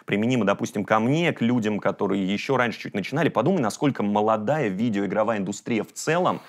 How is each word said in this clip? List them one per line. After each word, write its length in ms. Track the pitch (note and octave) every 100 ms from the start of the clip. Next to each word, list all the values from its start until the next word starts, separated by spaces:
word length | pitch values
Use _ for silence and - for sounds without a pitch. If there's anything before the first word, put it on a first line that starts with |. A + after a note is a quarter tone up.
применимо, 400 | - G2+ A2+ B2+
допустим, 400 | G2 G2+ A#2 G#2
ко 140 | F#2 A2
мне, 320 | A2+ D3+ E3+
к 80 | -
людям, 400 | A#2 B2 G#2+ G2+
которые 500 | G2+ F#2 G2+ G2 F#2
еще 280 | G2+ - C3
раньше 200 | A#2+ F#2
чуть 160 | -
начинали, 360 | G#2 F#2+ C#3 B2+
подумай, 300 | - B2+ F#3+
насколько 400 | A2 - D3 A#2
молодая 640 | G#2 G#2 G#2+ A2 G#2+ D#3 A2+
видеоигровая 720 | F#2+ A#2+ G2+ G2 G2 A2 A2
индустрия 440 | F#2+ G2 - A2+
в 80 | F#2+
целом, 460 | - - E3 E3+ F#2